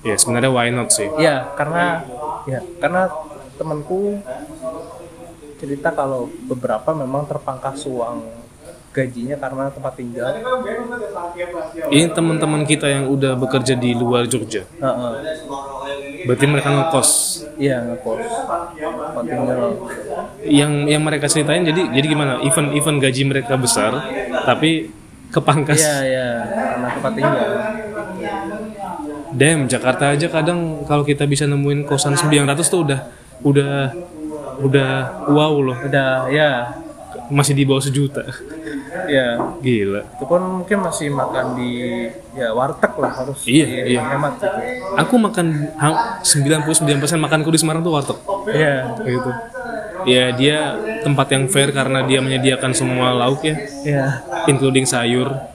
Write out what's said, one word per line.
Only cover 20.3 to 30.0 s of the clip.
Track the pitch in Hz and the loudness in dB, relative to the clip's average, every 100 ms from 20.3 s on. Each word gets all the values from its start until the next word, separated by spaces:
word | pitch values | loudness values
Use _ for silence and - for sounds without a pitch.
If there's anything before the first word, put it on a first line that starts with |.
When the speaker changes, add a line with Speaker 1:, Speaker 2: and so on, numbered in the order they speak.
| - - | -8 4
Speaker 1:
Yang, | 143 147 147 147 151 | 4 6 2 2 2
yang | |
mereka | 156 151 143 | 2 0 2
ceritain | 160 143 160 | 2 4 2
jadi, | 175 160 160 | 4 2 2
jadi | 123 151 | 2 2
gimana? | 151 143 123 | 2 2 0
Even, | 135 156 147 | 2 2 2
even | 147 151 147 | 0 2 2
gaji | 135 127 139 | 2 2 2
mereka | 135 131 131 | 2 0 0
besar, | 123 - 104 123 - - - - - | 2 2 2 0 -4 -6 -4 -2 2
tapi | 127 156 160 165 - - - - | 4 4 2 -2 -12 -20 -20 -4
kepangkas. | - 139 147 139 147 | 0 4 2 4 4
Speaker 2:
Iya, | 156 143 135 | 4 4 2
iya, | 131 123 117 113 | 0 0 -2 -2
karena | 117 - 123 123 127 | -2 -2 -2 -4 -2
tempat | 131 113 | -2 0
tinggal. | - - - 120 214 - 208 208 202 185 208 208 196 208 220 214 190 185 147 151 - | 0 2 0 -2 -4 -6 -8 -10 -10 -8 -8 -6 -8 -8 -10 -10 -10 -8 -10 -10 -8
Speaker 1:
Damn, | 131 139 160 131 | 2 4 4 2
Jakarta | 117 123 127 | 0 0 2